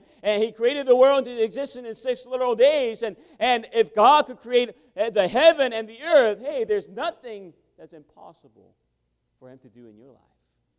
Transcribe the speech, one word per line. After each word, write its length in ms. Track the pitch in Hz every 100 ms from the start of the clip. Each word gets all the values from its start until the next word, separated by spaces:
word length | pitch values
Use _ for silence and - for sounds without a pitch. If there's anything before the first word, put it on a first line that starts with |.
| _ _
and 200 | 208 214
he 100 | 240
created 340 | - 233 285 262
the 100 | 247
world 300 | 269 277 247
into 160 | 240
existence 440 | 220 233 277 247 233
in 80 |
six 320 | 220 254 240 240
literal 280 | 254 254
days. 480 | 226 269 302 240 214
And, 140 | 220 170 _ -
and 280 | 240 240 220
if 220 | 226 208
God 320 | 208 226 302 -
could 120 | 247
create, 320 | 226 247 240 - _ -
uh, 140 | 226
the 180 | 202 180
heaven 440 | 240 320 311 262
and 160 | 226 220
the 140 | 226
earth, 380 | 311 311 226 202
hey, 240 | 262 285
there's 240 | 208 208 170
nothing 640 | 196 330 - 240 208 185 143 _ _
that's 140 | 160
impossible 840 | 160 147 _ 180 165 131 107 95 95 _ _ _ _ _ _
for 100 | 127
him 100 | 131
to 100 | 131
do 180 | 113 117
in 100 | 107
your 120 | 135
life. 100 | 110 _ _ _ _ _